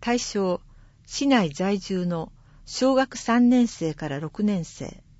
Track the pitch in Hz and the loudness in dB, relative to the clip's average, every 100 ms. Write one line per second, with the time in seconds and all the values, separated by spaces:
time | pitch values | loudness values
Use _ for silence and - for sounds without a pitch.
0 | - 240 - 208 190 180 - - - _ | 0 -2 -2 -2 -2 -2 -6 -20 -20 _
1 | - - 277 262 175 143 185 202 - 190 | -12 -2 2 4 2 0 -2 -2 -2 -4
2 | 175 170 - - - - - - 254 262 | -2 -4 -6 -14 -20 -20 -14 0 2 2
3 | 262 - - 233 240 247 240 - 165 147 | 0 -4 0 4 6 6 2 0 -6 -4
4 | 156 143 151 - 208 196 160 - - - | -6 -6 -8 -4 -2 -2 -4 -10 -14 -14
5 | _ - | _ -20